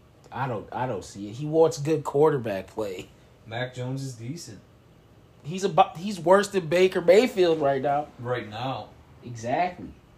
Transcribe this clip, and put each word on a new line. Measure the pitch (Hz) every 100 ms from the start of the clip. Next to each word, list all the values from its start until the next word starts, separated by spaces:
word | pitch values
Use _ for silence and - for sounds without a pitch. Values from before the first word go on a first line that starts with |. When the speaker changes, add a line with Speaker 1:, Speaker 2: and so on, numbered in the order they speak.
| _ _ -
Speaker 1:
I | - 131
don't, | 104 78
I | 117 127
don't | 95 -
see | 101 104
it. |
He | 117 151
wants | 160 160 147
good | 143 151
quarterback | - 139 156 143 113 95 95
play. | - 104 92 - - _ _ 110
Speaker 2:
Mac | 117 127
Jones | 127 127 135
is | 135 113
decent. | 117 160 - 92 - _ _ _ _ _ - _
Speaker 1:
He's | 143 185
about, | 190 160 - 160
he's | 196 185
worse | 160 196 196
than | 196 156
Baker | 175 185 185
Mayfield | 170 202 247 190 175 160
right | 139 135
now. | 143 143 151 -
Speaker 2:
Right | 120 123 104
now. | 107 131 113 107 - - -
Speaker 1:
Exactly. | - 117 117 151 175 - 78 - _